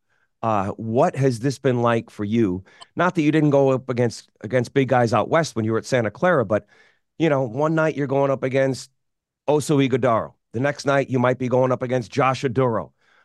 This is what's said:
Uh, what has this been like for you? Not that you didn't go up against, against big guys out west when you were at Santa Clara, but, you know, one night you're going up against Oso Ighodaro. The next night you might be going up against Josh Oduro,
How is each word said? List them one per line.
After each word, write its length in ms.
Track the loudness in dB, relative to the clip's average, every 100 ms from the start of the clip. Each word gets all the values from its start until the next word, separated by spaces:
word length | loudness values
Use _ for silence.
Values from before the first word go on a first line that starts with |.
| _ _ _ _
Uh, 260 | -2 -2 -2
what 440 | -6 -4 0 0
has 240 | 0 -2 0
this 180 | -4 -2
been 240 | -2 0
like 280 | 0 0 -4
for 140 | -8
you? 400 | -2 0 0 -2 -10 -20 -10 -2
Not 180 | 0
that 80 | 2
you 80 | 0
didn't 200 | 2 2
go 200 | 4 2
up 180 | 0 -2
against, 420 | -2 -2 -4 -16 _
against 340 | -4 -4 -2
big 140 | -2 2
guys 240 | 2 2
out 160 | 2 2
west 260 | 0 0
when 100 | -2
you 80 | -2
were 60 | -2
at 60 |
Santa 260 | -2 -2 -2
Clara, 340 | -2 2 2
but, 220 | 2 -2 -4 _ _ _ _ -2
you 100 | 0
know, 140 | 0
one 320 | -2 -2 0
night 200 | 2 0
you're 120 | -2 -2
going 240 | 0 0
up 120 | -2
against 480 | -2 0 0 -2 -10 _ _ _ _ _ 0
Oso 380 | 0 2 2 2
Ighodaro. 460 | 2 2 0 -2 -12 _
The 80 | -4
next 260 | -4 -2 0
night 240 | 0 0
you 80 | 0
might 200 | 0 0
be 100 | 0
going 240 | 0 0
up 100 | -2
against 280 | -2 -4 -2
Josh 320 | 0 0 0
Oduro, 500 | -2 0 0 -2 -6 _ _ _